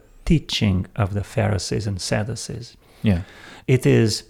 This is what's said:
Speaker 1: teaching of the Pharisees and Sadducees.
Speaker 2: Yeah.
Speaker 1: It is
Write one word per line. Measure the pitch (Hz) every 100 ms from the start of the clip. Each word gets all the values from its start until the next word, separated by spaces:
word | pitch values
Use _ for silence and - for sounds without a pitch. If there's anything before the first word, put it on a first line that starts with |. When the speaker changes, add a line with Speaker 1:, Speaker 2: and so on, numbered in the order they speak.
| _ -
Speaker 1:
teaching | - 160 - - 107 92 95 -
of | 98
the | 98
Pharisees | - - 101 101 - 120 104
and | 95
Sadducees. | - 117 107 - - 117 120 - _ _
Speaker 2:
Yeah. | 113 87 92 - - - -
Speaker 1:
It | 127 143
is | 123 113 - -